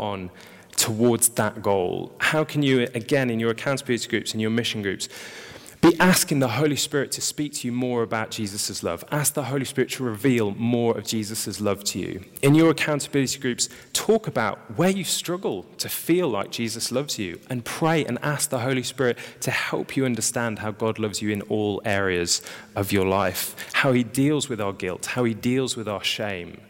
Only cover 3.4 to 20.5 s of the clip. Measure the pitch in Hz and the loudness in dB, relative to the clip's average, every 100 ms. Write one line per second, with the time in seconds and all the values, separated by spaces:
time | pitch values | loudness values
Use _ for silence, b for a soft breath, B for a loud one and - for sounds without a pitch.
3.4 | 113 113 143 135 - 117 - 110 - 110 | 0 0 -2 -2 0 -2 0 -2 -2 -2
4.4 | 110 117 113 110 98 92 - B B B | 0 2 0 -2 -4 -4 -8 B B B
5.4 | B B B B 170 - 185 - - 143 | B B B B 6 8 6 4 4 2
6.4 | 127 113 151 143 - 143 123 - - - | 2 4 2 2 0 0 0 -2 -4 -4
7.4 | 147 - 120 123 127 120 110 113 110 - | -6 -4 -4 -2 0 0 0 -2 -2 -4
8.4 | 104 104 - 98 95 85 - 147 135 151 | -4 -4 -6 -4 -4 -4 -4 -2 0 -2
9.4 | 123 139 123 - 123 - 123 104 139 120 | -2 -4 -2 -2 -2 -2 -4 0 2 4
10.4 | 104 101 117 120 117 107 104 113 104 110 | 2 0 0 2 2 0 -2 -4 -4 -6
11.4 | 113 95 104 98 - 98 90 95 - - | -6 -2 -2 0 -2 -4 -6 -8 -12 2
12.4 | 139 156 165 151 - 147 - 143 131 - | 6 8 8 4 2 0 0 0 0 -2
13.4 | 127 120 - B B - - 220 - 123 | -4 -2 -4 B B -2 2 2 2 0
14.4 | 107 - - 117 185 196 156 - - 180 | 0 -2 -6 0 2 2 -2 -4 -4 -4
15.4 | 208 190 - - 113 - - 175 165 98 | -4 -4 -8 -10 -8 -6 2 2 2 0
16.4 | 98 - 113 110 - 120 147 - 92 87 | -4 -4 -4 -4 -2 -2 -2 -4 -6 -8
17.4 | - 123 - - 160 160 120 120 143 139 | -8 -8 -6 0 2 2 0 -2 -2 -2
18.4 | - 127 127 131 120 - 127 117 B B | -2 -2 0 -2 -2 0 0 0 B B
19.4 | 135 - - 151 - 139 131 113 - 123 | -4 -2 -2 -4 -4 -2 0 0 -2 -2
20.4 | 117 | -2